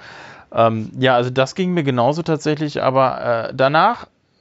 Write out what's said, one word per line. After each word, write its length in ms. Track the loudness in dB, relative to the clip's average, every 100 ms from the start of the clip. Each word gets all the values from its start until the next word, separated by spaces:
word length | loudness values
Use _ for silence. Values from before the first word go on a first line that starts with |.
| -12 -20 -20 -20 -6
Ähm, 400 | 2 2 2 -4 -2
ja, 160 | 2 2
also 140 | 2
das 260 | 0 -2 -2
ging 180 | -2
mir 100 | 0
genauso 380 | 0 2 0 0
tatsächlich, 600 | -2 -2 -2 -2 -2 -2
aber, 640 | 0 2 2 0 -2 -2 -4
äh, 60 | 0
danach 520 | 2 4 2 0 -8 _ _ _